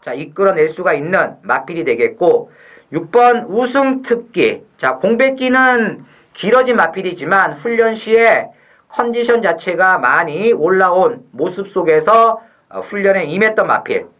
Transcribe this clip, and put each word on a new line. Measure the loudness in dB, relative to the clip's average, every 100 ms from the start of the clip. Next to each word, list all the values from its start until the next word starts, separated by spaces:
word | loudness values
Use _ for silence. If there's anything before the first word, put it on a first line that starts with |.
자, | -10
이끌어낼 | -12 -12 -2 0 2 0
수가 | 0 -2
있는 | -2 -2 -2 -2 -6
마필이 | -4 -4 -4 -8
되겠고, | -4 0 -2 0 2 2 -2 _ -20 -20 _
육 | -10 -2
번 | 2 4 2 -2
우승특기. | -4 -2 0 0 -2 -2 -4 -4 -2 0 -2 -14 _
자, | -4 -2
공백기는 | -2 2 0 0 0 2 2 2 -2 -6 -16 _ _
길어진 | -8 0 2 2 0
마필이지만 | 0 -2 -8 -8 -2 0 0
훈련 | -2 -6 0 0
시에 | 0 0 4 4 2 -2 _ _ _ _
컨디션 | -4 -2 -2 0 2
자체가 | 2 -2 -4 0 2 2
많이 | 2 0 0 -2 0
올라온 | 2 2 2 2 4 2 0 -14
모습 | -6 -6 -6 -6
속에서, | -4 2 2 4 4 4 2 -8 _ _
어, | -14
훈련에 | -10 -2 0 0
임했던 | -2 -2 0 0 0
마필. | -2 -2 -6 -6 _